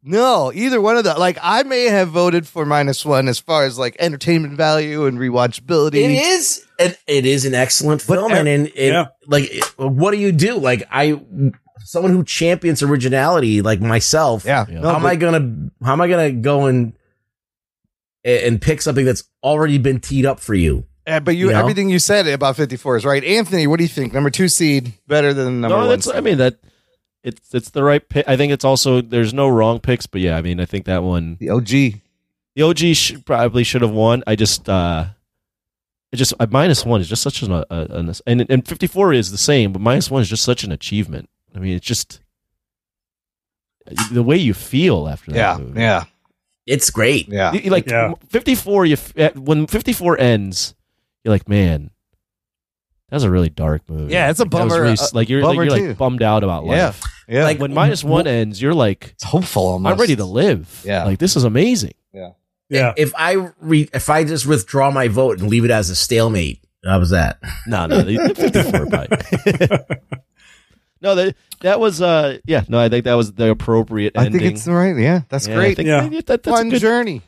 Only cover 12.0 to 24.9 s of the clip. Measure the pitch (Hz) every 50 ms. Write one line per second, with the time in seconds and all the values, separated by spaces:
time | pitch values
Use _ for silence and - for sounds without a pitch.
12 | 180 190 180 180 160 - - - 165 170 180 165 - 170 156 120 143 143 147 135
13 | 120 131 131 135 135 160 180 165 131 110 107 104 98 110 110 90 104 117 113 113
14 | - - - 156 160 135 117 107 98 113 143 131 107 - 87 82 147 160 170 156
15 | - 175 180 160 165 170 165 160 139 120 110 - 73 - _ _ 117 127 139 160
16 | 175 175 180 175 160 147 131 120 110 139 143 156 156 135 127 127 120 113 - _
17 | _ _ _ _ _ _ _ _ _ _ _ _ _ _ _ _ _ _ _ _
18 | _ _ _ _ - 123 123 110 - 120 117 101 - - 156 147 - 156 131 139
19 | 135 127 117 - - _ _ _ - 135 151 151 156 151 143 143 120 139 131 120
20 | - - 139 135 127 135 135 - - - 107 92 85 78 64 60 - _ _ _
21 | _ 160 156 156 147 175 165 175 185 196 220 - - - 208 190 196 190 180 180
22 | - - 208 208 185 156 139 135 143 135 131 151 151 123 131 123 - 143 123 113
23 | 107 139 139 143 127 160 196 226 214 165 190 175 156 143 156 165 170 160 - 147
24 | 135 113 110 135 147 143 131 - 185 175 - - 165 151 143 139 123 120